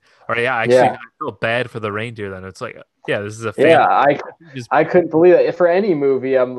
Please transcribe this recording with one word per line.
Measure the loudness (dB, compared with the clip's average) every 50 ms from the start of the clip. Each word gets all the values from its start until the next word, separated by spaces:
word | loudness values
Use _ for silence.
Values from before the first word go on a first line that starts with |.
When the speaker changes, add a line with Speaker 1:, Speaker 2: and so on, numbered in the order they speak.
| _ _ _ _ _ -6
Speaker 1:
Or, | -4
yeah, | -2 -2 -2 -2 -2
actually, | 0 2 4
Speaker 2:
Yeah. | 4 4 2 0 -4
Speaker 1:
I | -12 -20 _ -12
feel | -12 -12 -8
bad | -6 -4 -4 -2 -4 -4 -6
for | -8 -10
the | -8 -6
reindeer | -6 -6 -8 -8 -10 -10 -10 -10
then. | -10 -12 -14
It's | -16 -16 -14
like, | -14 -14 -14 -16 -20 _ _ _ _ -6
yeah, | -4 -4
this | -4 -6 -10 -8
is | -8
a | -6 -2
Speaker 2:
Yeah, | 2 4 4 4 4 4 4 2 2 2
Speaker 1:
family | 2 0 0 -4 -12 -18 _ -20 -18
Speaker 2:
I, | -16
Speaker 1:
just | -16 -8 -2
Speaker 2:
I | 0 0 0
couldn't | 2 2 0 0 0
believe | 2 4 6 6 6
that. | 6 4 2 0
For | 0 2
any | 2 2 2 0 0 0
movie, | 0 0 0 0 0 0 0 0
I'm | 0 0 0 -4